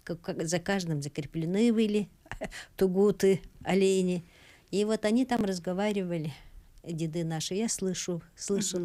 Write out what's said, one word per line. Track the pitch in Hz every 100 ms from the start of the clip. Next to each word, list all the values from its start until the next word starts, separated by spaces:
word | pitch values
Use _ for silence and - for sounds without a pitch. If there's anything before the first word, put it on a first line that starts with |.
к-, | - 165
к-, | - 180 160
за | 175
каждым | 175 196 170 151
закреплены | 143 - 143 165 160 190 240
были | 220 214 208 - - - -
<laughs> | - - - -
тугуты, | 190 185 208 196 190 190 - -
олени. | - 190 190 190 180 180 - - - - _
И | 185
вот | 208 214
они | 208 233 254
там | 240
разговаривали, | 202 180 175 180 208 202 180 170 151 - - - - -
деды | - 160 160 170
наши. | 165 160 -
Я | 190 226
слышу, | - 190 180 - 170 - -
слышала | - 202 190 180